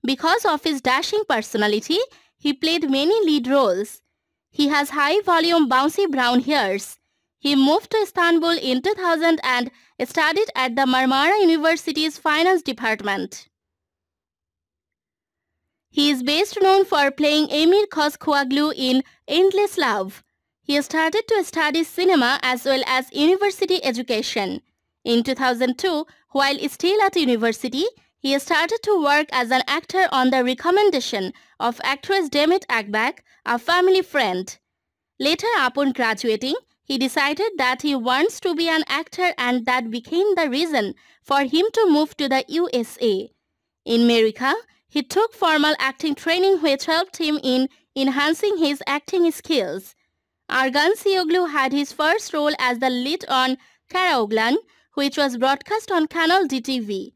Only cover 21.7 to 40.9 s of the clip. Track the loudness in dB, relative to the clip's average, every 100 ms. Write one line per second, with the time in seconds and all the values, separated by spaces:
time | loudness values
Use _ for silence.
21.7 | 0 -4 0 2 4 2 0 -2 -2 0
22.7 | -2 0 -4 -4 0 2 4 0 -2 -2
23.7 | 0 -2 -4 -4 -4 -2 -4 -4 -6 _
24.7 | _ _ _ 0 0 0 -2 0 0 -2
25.7 | 0 -2 -2 -6 _ _ -2 0 -2 -6
26.7 | -2 0 2 2 2 0 2 0 -2 -6
27.7 | -4 -4 _ _ _ -2 -2 0 0 0
28.7 | -2 0 2 4 2 0 -4 0 0 0
29.7 | -4 -2 0 2 2 2 2 0 -2 0
30.7 | 4 4 2 -4 -6 -6 -10 _ _ -6
31.7 | -4 -4 -4 -2 -2 0 0 2 0 0
32.7 | -4 -2 -2 -2 -4 _ _ -6 -4 0
33.7 | 2 4 2 2 -2 0 -2 -8 -14 _
34.7 | _ _ _ _ _ -2 0 0 0 0
35.7 | 0 -2 0 -2 -2 -2 -2 -2 -6 _
36.7 | _ -8 -4 -2 0 -2 -2 -4 -2 -2
37.7 | 0 -2 -2 0 0 0 -2 -4 -2 0
38.7 | 0 -2 -4 -6 -2 -2 0 -2 -2 0
39.7 | -2 -2 -10 -4 0 2 2 0 -2 -2
40.7 | -2 -2